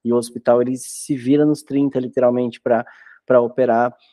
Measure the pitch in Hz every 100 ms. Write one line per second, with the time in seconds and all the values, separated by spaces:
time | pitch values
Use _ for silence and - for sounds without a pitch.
0 | 117 120 120 - - 120 123 127 - -
1 | - 135 123 147 151 147 - 139 139 131
2 | 127 127 123 123 123 - 123 113 - -
3 | - - - 127 120 127 123 117 123 -
4 | _